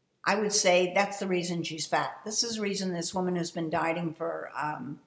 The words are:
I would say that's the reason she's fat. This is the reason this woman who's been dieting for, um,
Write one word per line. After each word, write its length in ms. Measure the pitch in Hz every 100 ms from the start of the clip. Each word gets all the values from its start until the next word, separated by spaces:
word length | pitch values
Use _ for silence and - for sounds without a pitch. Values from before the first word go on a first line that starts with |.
| _ _
I 120 | - 208
would 180 | 208
say 400 | - 190 180 180 190
that's 240 | 202 -
the 80 | 190
reason 360 | 180 175 170
she's 220 | 160 156 -
fat. 340 | 247 240 -
This 180 | 214 220
is 140 | 233 220
the 60 |
reason 320 | 202 190 190
this 200 | 175 165
woman 220 | 190 180 180
who's 160 | 170
been 180 | 175 160
dieting 440 | 165 165 165 170
for, 360 | 156 165 156 - 127
um, 420 | 151 151 123 -